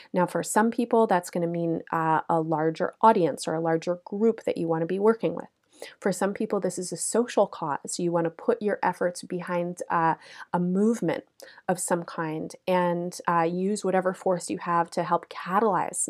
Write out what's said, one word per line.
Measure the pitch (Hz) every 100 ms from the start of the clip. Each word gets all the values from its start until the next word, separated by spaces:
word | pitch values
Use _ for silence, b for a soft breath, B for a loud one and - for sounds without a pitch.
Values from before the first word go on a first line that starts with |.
| B
Now, | 185 175
for | 175
some | 165 214 226
people, | 226 233 226 226
that's | 196 190
gonna | 180 170
mean, | 170 170 165 -
uh, | 165 160 156 -
a | 165
larger | 160 156 160 160 - -
audience | 220 220 165 - -
or |
a | 160
larger | 165 165 175 175
group | - 202 226 220 -
that | -
you | 165
wanna | 160 165
be | 185
working | 208 226 160 170
with. | - _ _ B B B
For | 202
some | 180 196
people, | 202 220 202
this | 185 185
is | 180
a | 170
social | - 214 240 - 196
cause. | - 160 139 - -
You | 175
wanna | 170 165
put | 165 - -
your | 208 -
efforts | - 180 180 175
behind, | - 180 175 175 175 180 -
uh, | 175 165 - B B B
a | 175
movement | 180 185 214 226 170 139 - _ B B -
of | 175
some | - 175
kind | 170 - 160 156 175 - -
and, | 180 175 175 175 - -
uh, | 170
use | 165 175 190 208
whatever | 190 185 180
force | 190 190 180 -
you | 185
have | - 170 170
to | -
help | 165 170 -
catalyze | - - 190 226 175 - -